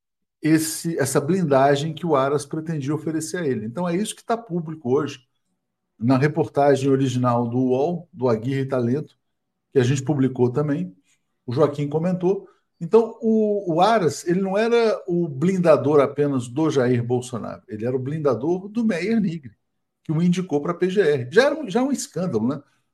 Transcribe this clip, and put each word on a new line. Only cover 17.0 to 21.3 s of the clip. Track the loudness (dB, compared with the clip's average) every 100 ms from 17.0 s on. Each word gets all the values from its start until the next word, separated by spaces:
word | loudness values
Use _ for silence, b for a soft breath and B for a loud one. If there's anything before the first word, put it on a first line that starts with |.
Bolsonaro, | 0 -4 -4 -10 -10 -14 _
ele | -8 -4
era |
o | -4
blindador | -4 -2 0 0 -2 -4 -4
do | -4
Meyer | -2 -2 -2 0
Nigre, | -2 -4 -12 _ _ _ _ _
que | -4
o | 0
indicou | 2 0 0 -4
pra | -2
P | -2 0
G | 2
R. | 2 2 2